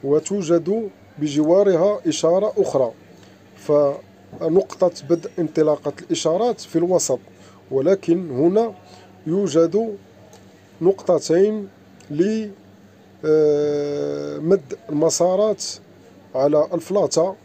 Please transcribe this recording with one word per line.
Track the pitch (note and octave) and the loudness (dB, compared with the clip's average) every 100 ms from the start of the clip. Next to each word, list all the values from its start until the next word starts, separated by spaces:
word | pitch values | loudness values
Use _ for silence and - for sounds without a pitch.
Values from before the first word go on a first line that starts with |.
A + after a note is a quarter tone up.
وتوجد | C#3 D3+ D#3 G3+ D#3+ E3+ E3 G#3+ G#3+ - - - | 0 0 0 -6 0 0 0 -4 -4 -12 -20 -8
بجوارها | D3 C#3+ D3+ F3+ G3+ F3 F#3+ G#3 E3+ | -4 0 2 4 4 2 2 0 -4
إشارة | D3+ D#3+ F3+ G#3 G#3 | 0 2 2 0 -2
أخرى، | F#3+ C#3 B2 - - - - - - - | -2 0 -2 -4 -20 -20 -20 -20 -20 -20
فنقطة | - D3 C#3+ C#3+ - - - - E3 E3+ - - F3+ - C#3 | 0 2 2 -2 -12 -20 -20 -8 0 0 0 0 -2 -2 -2
بدء | E3+ - - | -2 -2 -6
انطلاقة | D#3+ - D#3 D3 D3 - | -4 0 0 0 -4 -8
الإشارات | - D#3+ D#3+ E3+ A#3+ A3+ | -6 -4 0 0 0 -4
في | - E3 | -4 -2
الوسط، | F3 F3+ - B2+ - - - - - | 2 0 0 -4 -6 -20 -20 -20 -6
ولكن | C3 D3+ G3 - E3 F3 | -2 2 0 2 0 0
هنا | B2+ D#3+ G3 A3+ G3+ - - - - - | 0 2 2 0 -6 -20 -20 -20 -16 -4
يوجد | F3 G3 D3 E3 F3+ A3+ G3+ - - - - - - - - | -2 0 2 2 2 -4 -8 -16 -20 -20 -20 -20 -20 -20 -2
نقطتين | E3 G3 - E3+ - D#3+ G3+ G#3+ G3 - - - - | 0 0 0 -2 2 2 2 0 -8 -18 -20 -20 -12
لمد | D3 F#3 A3 G#3+ G3 - - - - - - D#3 D#3 D3+ D3 D3 D3 C#3+ C#3+ D3 D3 D3 D3 D#3 G3 - - - | -2 0 0 -6 -12 -20 -20 -20 -20 -20 -10 0 2 4 2 0 -2 -4 -6 -6 -6 -8 -8 0 0 0 -16 -8
المسارات | D3 D#3+ D#3 F3 F#3 G#3+ G3+ - - - - - - - C3 | 0 0 2 0 2 0 -2 -6 -14 -20 -20 -20 -20 -10 -2
على | C#3 D3+ D3 | 2 2 2
الفلاتة | E3+ - G3+ D#3 - F3 G3 | -2 -2 -2 0 0 0 -4